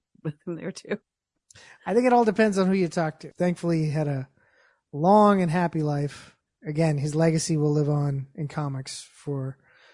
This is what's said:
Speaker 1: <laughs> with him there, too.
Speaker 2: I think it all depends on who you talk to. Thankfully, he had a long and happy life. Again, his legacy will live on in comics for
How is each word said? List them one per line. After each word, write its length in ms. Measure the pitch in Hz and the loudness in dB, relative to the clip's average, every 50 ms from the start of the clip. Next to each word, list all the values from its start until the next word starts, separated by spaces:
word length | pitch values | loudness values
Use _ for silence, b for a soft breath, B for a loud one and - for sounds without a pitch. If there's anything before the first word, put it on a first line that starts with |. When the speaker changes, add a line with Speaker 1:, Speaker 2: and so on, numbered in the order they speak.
| _ _ | _ _
Speaker 1:
<laughs> 160 | _ _ - | _ _ -10
with 120 | 160 151 _ - | -10 -10 _ -10
him 100 | 180 170 | -12 -10
there, 160 | 160 165 151 | -10 -10 -12
too. 280 | 147 - - - - - _ _ _ _ _ _ _ _ _ _ b b b b b b b | -12 -12 -10 -8 -10 -10 _ _ _ _ _ _ _ _ _ _ b b b b b b b
Speaker 2:
I 80 | 185 190 | -2 0
think 120 | 233 247 | 2 2
it 80 | 254 240 | 4 4
all 120 | 240 233 | 4 4
depends 320 | 214 185 - 220 220 190 190 | 2 2 2 2 2 2 2
on 100 | 190 185 | 2 2
who 60 | 190 | 2
you 140 | 196 180 160 | 2 0 0
talk 340 | - 180 160 156 - - | 0 -2 -4 -4 -4 -8
to. 100 | - 143 - | -16 -16 -6
Thankfully, 520 | - 175 180 170 - - 170 170 160 156 | -2 0 0 0 -2 -2 -2 0 0 0
he 40 | 151 | 0
had 180 | 139 156 151 147 | 0 -2 -2 -2
a 200 | 143 135 135 - _ _ _ _ _ _ _ _ _ _ _ _ | -2 -4 -6 -10 _ _ _ _ _ _ _ _ _ _ _ _
long 500 | - 143 156 185 202 214 208 208 202 190 | -8 0 4 6 6 8 8 6 6 4
and 80 | 185 165 | 2 0
happy 320 | 151 180 175 165 - 160 | 0 0 0 0 -2 -2
life. 540 | 151 147 147 143 147 143 - - - - _ _ _ _ _ _ - 170 | -2 -2 -2 -2 -4 -4 -6 -10 -20 -20 _ _ _ _ _ _ -12 -8
Again, 300 | 151 151 165 160 147 143 | -2 0 0 0 0 0
his 180 | 139 151 143 | -2 -2 0
legacy 420 | 156 165 165 160 160 - - 165 151 | 2 2 2 2 0 0 0 0 0
will 140 | 147 151 | 2 2
live 180 | 147 151 147 143 | 2 2 2 0
on 380 | 147 147 143 143 139 139 135 - - | 0 0 0 -2 -2 -4 -6 -10 -10
in 120 | - 151 135 | -10 -10 -8
comics 600 | - 156 147 143 135 131 131 - - - - - _ | -6 -6 -6 -6 -6 -8 -10 -12 -14 -16 -16 -20 _
for 440 | - - 147 143 135 131 135 135 _ b b b b b b | -16 -10 -8 -6 -6 -6 -8 -10 _ b b b b b b